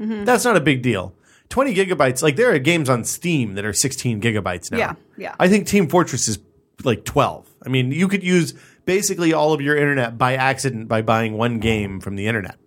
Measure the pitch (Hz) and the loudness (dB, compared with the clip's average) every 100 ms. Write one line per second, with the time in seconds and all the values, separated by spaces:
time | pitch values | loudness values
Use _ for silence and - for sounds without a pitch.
0 | 214 214 208 247 247 190 143 127 127 98 | -6 -2 2 2 4 2 2 0 0 -2
1 | 92 - _ _ - 247 277 185 190 180 | -4 -14 _ _ -6 -2 0 0 0 2
2 | 131 127 160 139 247 160 131 170 135 123 | 2 4 0 4 2 4 2 2 2 0
3 | 104 - 175 156 110 95 107 101 135 - | -2 -6 -2 0 -2 -4 -4 -2 -2 -2
4 | 127 107 113 104 92 90 - 233 196 165 | -4 -2 0 -2 -4 -6 -6 -4 -4 -6
5 | _ - - - 180 208 165 202 - 180 | _ -14 -10 0 4 4 2 2 4 2
6 | 151 127 - 104 _ _ _ - 135 110 | 0 -2 -4 -6 _ _ _ -6 -2 -2
7 | - 147 107 78 - _ 123 131 127 156 | -2 0 0 -2 -18 _ -4 -2 0 0
8 | 190 196 180 180 143 - - _ - 185 | 0 0 2 2 2 -6 -20 _ -2 -2
9 | 202 170 165 156 151 151 139 147 147 139 | -2 0 0 2 2 0 0 2 2 0
10 | 117 117 127 131 131 131 131 113 113 113 | -2 0 0 2 0 0 -2 -4 -2 -2
11 | 113 113 113 107 120 117 113 110 101 95 | 2 2 0 0 -2 0 0 0 -2 -8
12 | 95 98 104 113 90 - | -10 -6 -4 -4 -6 -14